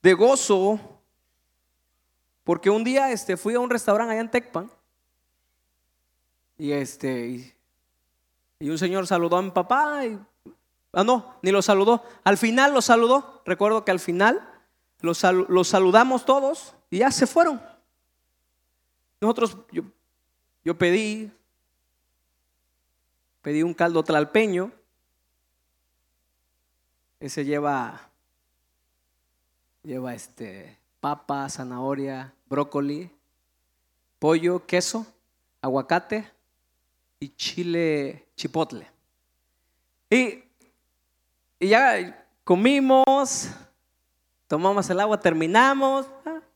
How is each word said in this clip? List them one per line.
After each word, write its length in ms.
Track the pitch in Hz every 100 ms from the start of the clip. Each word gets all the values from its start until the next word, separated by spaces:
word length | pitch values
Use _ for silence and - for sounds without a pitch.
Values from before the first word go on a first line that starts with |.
de 120 | 180
gozo, 640 | 180 226 269 - 196 196 214 - - _ _ _ _ _ _ _ _ _ _ _ _ _ _ -
porque 240 | 170 190
un 140 | 208
día, 280 | 226 262 269
este, 240 | 226 - 185
fui 200 | 247 240
a 40 |
un 100 | 247
restaurante 440 | 240 - 208 233
allá 80 | 220
en 100 | 226
Tecpan, 400 | 247 240 170 202 _ _ _ _ _ _ _ _ _ _ _ _ _ _ _ _ _ _ _
y 140 | 147
este, 560 | 143 135 - 135 127 117
y, 260 | 123 131 _ _ _ _ _ _ _ _ _ _ _
y 100 | 147
un 80 | 160
señor 300 | 180 190 180
saludó 280 | 185 170 175
a 40 |
mi 100 | 190
papá, 540 | 185 180 254 302 294 254
y, 120 | 208 202 _ - _ _ _ _
ah, 100 | -
no, 320 | 208 247 - -
ni 100 | 185
lo 100 | 196
saludó. 440 | 190 196 196 233 - -
Al 140 | - 202
final 360 | 226 240 277
lo 80 | 277
saludó. 600 | 226 233 233 269 - - -
Recuerdo 380 | 175 208 220
que 80 | 208
al 80 | 185
final 480 | - 175 208 349 - - _ _ _ _
lo 120 | 170
sal-, 320 | 165 185 185 185
lo 160 | 185 175
saludamos 580 | 196 190 208 254 254
todos 520 | - 269 269 320 - _ _
y 100 | 180
ya 120 | 262
se 160 | - 254
fueron. 340 | 330 339 269 - - _ _ _ _ _ _ _ _ _ _ _ _ _ _
Nosotros, 380 | 214 240 226 - -
yo, 120 | - - _ _ _ _ _ _ _
yo 140 | 160 165
pedí, 540 | 175 185 214 214 214 _ _ _ _ _ _ _ _ _ _ _ _ _ _ _ _ _ _ _ _ _
pedí 220 | - 151
un 100 | 170
caldo 300 | 160 170 165
tlalpeño. 680 | 156 156 151 214 220 180 196 _ _ _ _ _ _ _ _ _ _ _ _ _ _ _ _ _ _ _ _ _ _ _ _ _
Ese 240 | 143 -
lleva, 680 | 143 147 147 135 117 - - _ _ _ _ _ _ _ _ _ _ _ _ _ _ _ _ _
lleva, 300 | 156 131 127 120
este, 640 | - _ 110 95 90 _ _ _
papa, 480 | 143 147 - 143 139
zanahoria, 840 | - 127 123 131 139 139 131 131 _ _
brócoli, 640 | 139 190 147 143 147 180 _ _ _ _ _ _ _ _ _ _ _
pollo, 480 | 151 165 170 180 -
queso, 400 | 180 180 226 220 _ _ _ _ _
aguacate 680 | 135 131 131 170 175 214 208 _ _ _ _ _ _ _ _ _
y 100 | 139 _
chile 920 | - - 175 170 165 151 139 143 _ -
chipotle. 540 | 147 165 156 113 - _ _ _ _ _ _ _ _ _ _ _ _
Y, 340 | 233 247 254 _ _ _ _ _ _ _ _ _ _ _ _
y 80 | 185
ya 580 | 220 269 208 180 - _ _
comimos, 1040 | - 175 226 277 262 262 262 269 262 - - - - _ _ _ _ _ _ _ _
tomamos 420 | 151 185 202 165
el 100 | 185
agua, 200 | 208 208
terminamos, 880 | 180 160 160 208 262 277 269 269 269 - -
¿ah? 160 | 320 _